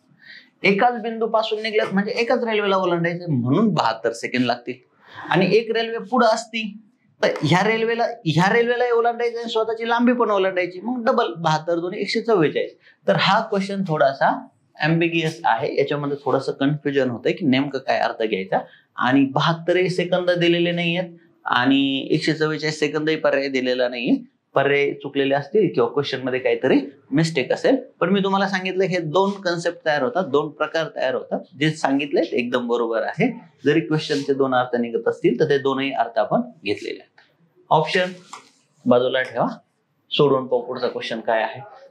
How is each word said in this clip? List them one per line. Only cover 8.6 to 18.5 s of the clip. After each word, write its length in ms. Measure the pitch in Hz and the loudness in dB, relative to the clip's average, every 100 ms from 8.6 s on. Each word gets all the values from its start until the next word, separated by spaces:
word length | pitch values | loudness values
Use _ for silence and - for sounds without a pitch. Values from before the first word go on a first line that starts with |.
| 233 240 247 | 2 2 2
ओलांडायचं 460 | 233 233 233 240 233 | 2 2 0 -4 -4
आणि 120 | 233 | -4
स्वतःची 380 | 226 220 226 233 | -2 -2 -2 -2
लांबी 240 | 233 240 | 2 4
पण 180 | 240 214 | 4 2
ओलांडायची, 480 | 196 190 180 180 180 | 2 0 0 -4 -6
मग 240 | 214 254 226 | -6 -2 0
double, 280 | 233 220 | 2 0
बहात्तर 460 | 165 165 156 165 170 | -2 0 0 0 -2
दोन 140 | 180 | -2
एकशे 280 | 208 202 226 | -6 -4 -2
चव्वेचाळीस. 560 | 226 202 147 117 101 - - _ - | 2 2 2 0 -4 -8 -20 _ -2
तर 80 | 175 | 2
हा 260 | 180 208 | 2 2
question 420 | 226 196 190 196 165 | 0 -4 -2 -4 -2
थोडासा 600 | 151 139 135 185 135 - _ _ - | 2 2 2 0 0 -8 _ _ -4
ambiguous 600 | 151 165 165 165 160 - | 0 2 2 0 -2 -2
आहे, 340 | - 113 147 - | 0 0 0 0
याच्यामध्ये 400 | 143 147 143 143 131 | 0 -2 -4 -4 0
थोडंसं 260 | 135 - | 0 -2
confusion 580 | - 139 147 147 139 127 | 0 0 0 0 0 0
होतंय 220 | 113 147 | 0 -2
की 140 | 175 143 | 0 2
नेमकं 340 | 127 143 131 | 2 0 -4
काय 200 | - 113 | -2 0
अर्थ 240 | 113 117 | 0 -2
घ्यायचा. 360 | 110 95 95 | -2 -2 -2